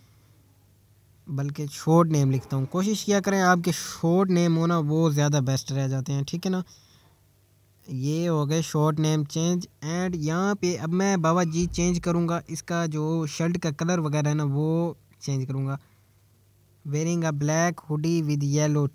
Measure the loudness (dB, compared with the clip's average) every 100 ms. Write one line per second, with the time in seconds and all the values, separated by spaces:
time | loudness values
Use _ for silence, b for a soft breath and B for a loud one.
0 | b b b b _ _ _ _ _ _
1 | _ _ -10 -6 -6 -6 -10 -4 4 4
2 | 4 2 2 0 -2 -4 -4 -2 -2 -2
3 | 0 0 2 2 4 4 2 -4 -6 -4
4 | 2 2 4 4 4 2 2 2 2 2
5 | 2 2 2 2 0 -2 -2 -4 -2 -2
6 | -4 -4 -4 -4 -2 -4 -6 b b b
7 | b b _ _ _ _ _ _ -10 -4
8 | -2 0 0 0 2 0 0 2 2 2
9 | 2 2 0 -2 0 0 -4 _ -6 -4
10 | -2 -2 -2 0 0 0 -2 -2 -2 0
11 | 2 2 2 2 2 0 -2 0 0 0
12 | 0 0 0 -2 -6 -12 -4 -4 -2 -2
13 | -2 -2 -2 -2 -2 -2 -4 -2 0 0
14 | 0 0 0 0 0 0 2 0 -2 -6
15 | _ _ -6 -4 -2 -4 -4 -6 b b
16 | b b _ _ _ _ _ _ -6 -2
17 | 0 0 0 0 0 2 2 -2 -4 -2
18 | 0 0 2 0 2 2 2 2 0